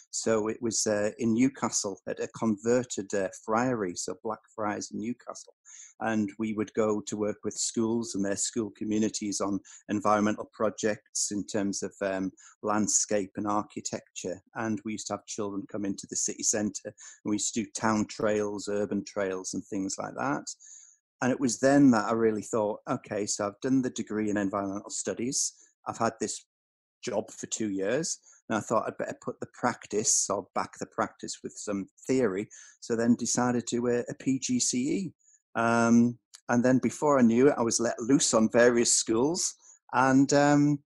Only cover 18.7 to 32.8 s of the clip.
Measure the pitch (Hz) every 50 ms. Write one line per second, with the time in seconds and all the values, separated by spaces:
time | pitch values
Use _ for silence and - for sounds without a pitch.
18.7 | 101 101 104 98 104 101 98 - - 104 98 95 92 92 92 - - 95 - -
19.7 | 110 98 95 98 - 107 104 104 - 123 127 135 147 - - - - - - -
20.7 | - - - - _ _ _ _ _ _ 135 123 127 - 143 120 - - 135 135
21.7 | 139 143 143 131 120 107 104 107 117 113 113 110 107 104 98 - - 113 107 104
22.7 | 104 - _ 160 131 - - - 107 101 107 104 - - 104 101 101 - - 131
23.7 | 131 135 123 123 - - 107 - 107 107 107 104 101 104 101 95 104 101 101 98
24.7 | 95 104 - 107 - - - 107 92 - 117 131 143 - - - - _ _ _
25.7 | _ _ _ 127 - - 117 113 - - 107 104 - - - _ _ _ _ _
26.7 | _ _ _ _ _ _ - 123 104 104 107 - - - - - - - 110 104
27.7 | 95 95 95 104 123 151 170 - - - _ _ _ _ _ - 113 104 - -
28.7 | 117 107 95 - - - - 110 - - - 127 - - - - _ - - 120
29.7 | 110 - - - 104 104 113 - - - - - 98 101 92 - _ 104 98 -
30.7 | - - 95 - _ - 107 - - - - - - - - - - - - 104
31.7 | 101 98 95 - _ - - - 131 131 123 101 92 101 110 - - - - -
32.7 | _ _